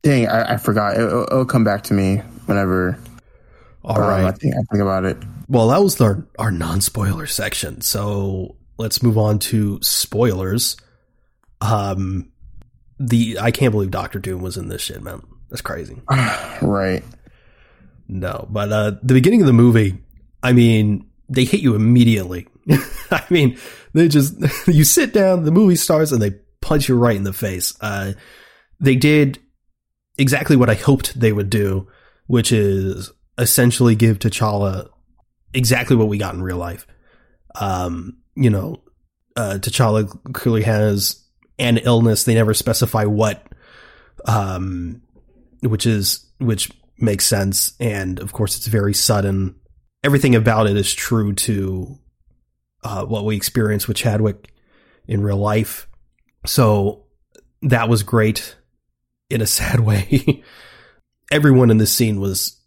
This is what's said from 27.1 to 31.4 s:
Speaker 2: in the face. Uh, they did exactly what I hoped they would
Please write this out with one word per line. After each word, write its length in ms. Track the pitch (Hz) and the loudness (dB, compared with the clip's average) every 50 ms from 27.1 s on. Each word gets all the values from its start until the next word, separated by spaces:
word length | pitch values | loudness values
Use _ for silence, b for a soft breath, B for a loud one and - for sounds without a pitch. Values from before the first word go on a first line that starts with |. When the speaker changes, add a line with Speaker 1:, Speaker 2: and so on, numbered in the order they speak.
| 110 98 | 2 0
Speaker 2:
in 60 | 98 | -2
the 100 | 98 95 | -6 -6
face. 400 | - - 101 92 90 - - - _ | -6 -6 -6 -6 -6 -6 -8 -8 _
Uh, 320 | - 107 101 98 98 98 98 b b b b b b b b b b b b _ | -8 -6 -6 -6 -6 -6 -8 b b b b b b b b b b b b _
they 160 | - 135 135 | 0 2 2
did 440 | 139 151 151 151 151 147 135 135 - _ _ _ _ _ _ _ _ _ _ _ _ _ _ _ - | 4 4 4 4 4 2 2 -2 -8 _ _ _ _ _ _ _ _ _ _ _ _ _ _ _ -2
exactly 380 | 135 135 139 135 123 - 156 | 0 2 2 0 2 2 4
what 140 | 127 123 117 | 4 4 4
I 60 | 110 | 2
hoped 440 | - - - 139 135 - - - 127 | 0 2 2 2 2 0 -6 -4 0
they 140 | 120 110 104 | 0 2 2
would 160 | 101 | 0